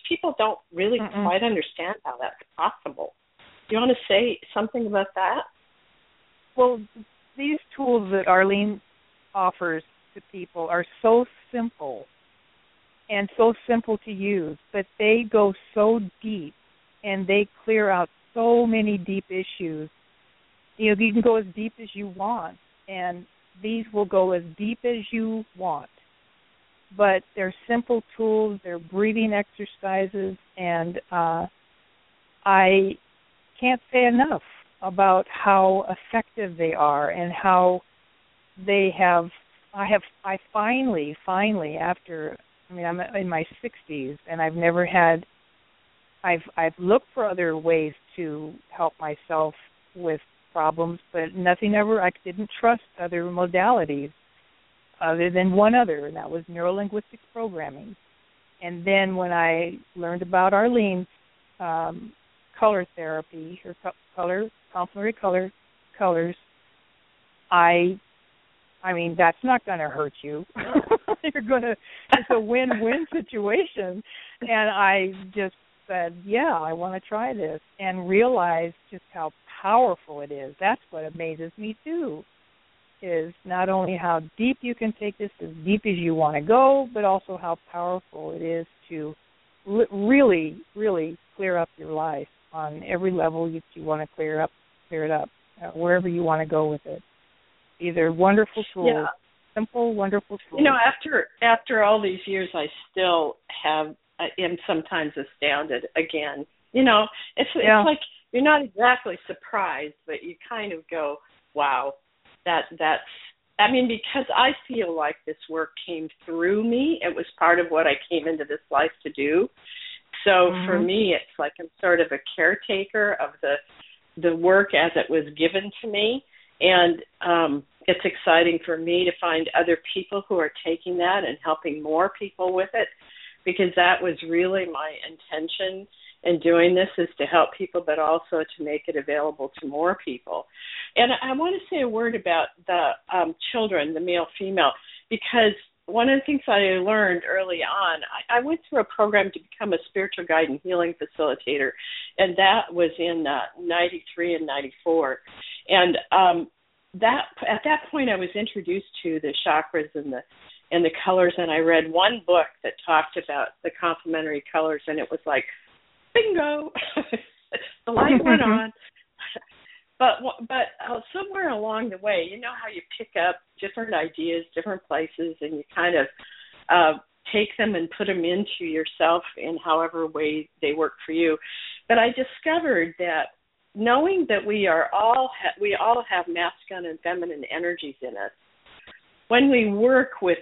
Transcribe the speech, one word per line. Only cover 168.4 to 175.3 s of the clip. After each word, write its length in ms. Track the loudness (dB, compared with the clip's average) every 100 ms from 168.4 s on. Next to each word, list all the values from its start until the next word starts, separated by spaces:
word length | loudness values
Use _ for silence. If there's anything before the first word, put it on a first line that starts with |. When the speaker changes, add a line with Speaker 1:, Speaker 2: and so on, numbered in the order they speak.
Speaker 2:
<laughs> 20 |
Speaker 1:
on. 280 | 6 2 0 -8 -20 _ _ -20 -16 -16 -18 _ -20 -20 _ 0
But, 180 | 2 2 -4 -8 -6
but, 200 | -4 -4 -6 -10
uh, 100 | -10 -8
somewhere 360 | -10 -8 -4 -2
along 400 | -2 -4 -4 -4
the 80 | -4
way, 300 | -2 -2 -2
you 100 | -8
know 120 | -12
how 180 | -12 -12
you 120 | -14 -14 -14
pick 120 | -6 -2
up 200 | 0 -2 _ -14
different 320 | -12 -8 -4
ideas, 500 | -2 -4 -4 -4 -4 -6
different 320 | -8 -6 -8 -6
places, 480 | -4 -4 -6 -8